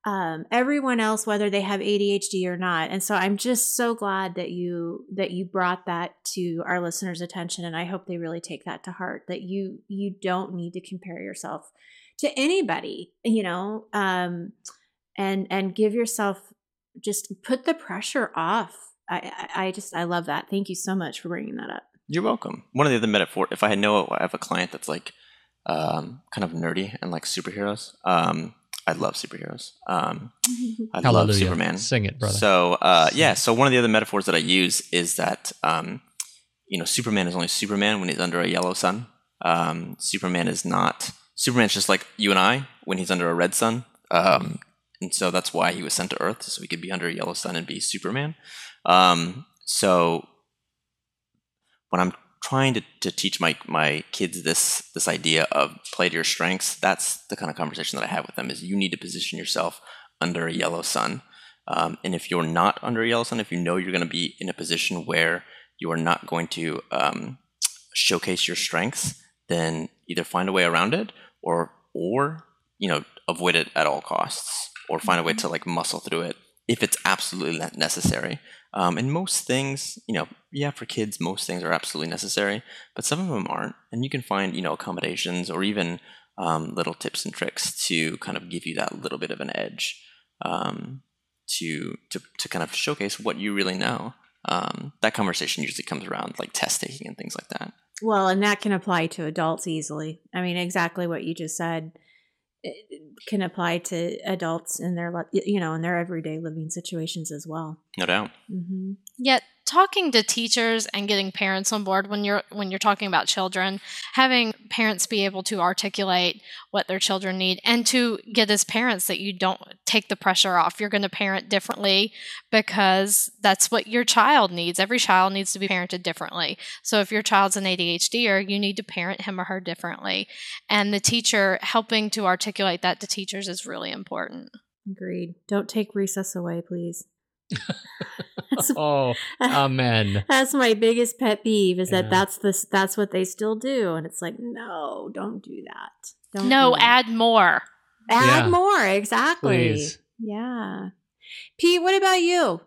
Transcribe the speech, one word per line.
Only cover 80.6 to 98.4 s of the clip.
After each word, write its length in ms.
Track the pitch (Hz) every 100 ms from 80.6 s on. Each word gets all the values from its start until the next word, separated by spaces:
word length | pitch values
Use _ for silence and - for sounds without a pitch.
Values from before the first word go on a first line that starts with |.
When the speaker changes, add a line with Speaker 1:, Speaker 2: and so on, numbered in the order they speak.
| 143
Speaker 2:
for 120 | -
kids, 360 | 113 - 107 -
most 260 | 85 98 -
things 160 | 87
are 100 | 82
absolutely 380 | 82 - 76 80
necessary, 520 | 90 101 - 101 101 - - -
but 100 | -
some 160 | - 156
of 80 | 185
them 180 | 120 -
aren't. 280 | - 107 - _
And 120 | 113
you 60 | 135
can 120 | 135
find, 320 | - 98 95
you 80 | 87
know, 100 | 85
accommodations 760 | 80 - 87 80 90 92 90 90
or 140 | 82
even, 380 | 98 101 85 87 - - _ -
um, 380 | 85 80 78
little 200 | - 85
tips 300 | - - -
and 80 | -
tricks 540 | - - - - - -
to 300 | 82 80 -
kind 180 | - -
of 140 | 87
give 160 | 87 -
you 80 |
that 260 | - - -
little 180 | - -
bit 120 | 78
of 100 | -
an 160 | 67 -
edge, 460 | - - - - - _ _ _
um, 580 | - 87 - - - 135 _ _ _ _ - -
to, 380 | 82 76 50 50 _
to, 100 | - - -
to 100 | -
kind 160 | -
of 100 | -
showcase 460 | - - 147 101 -
what 160 | 107 -
you 180 | 104
really 240 | 101 - 92
know. 360 | 113 120 110 - _ _ -
Um, 440 | 90 - - 143 _
that 140 | 110
conversation 480 | - 98 85 73 -
usually 220 | 69 -
comes 200 | - 69
around, 300 | - - - -
like, 120 | -
test 280 | - - -
taking 260 | - 139 -
and 100 | -
things 200 | - -
like 120 | -
that. 220 | - - _ _ -
Speaker 1:
Well, 240 | 220 208 190
and 160 | 190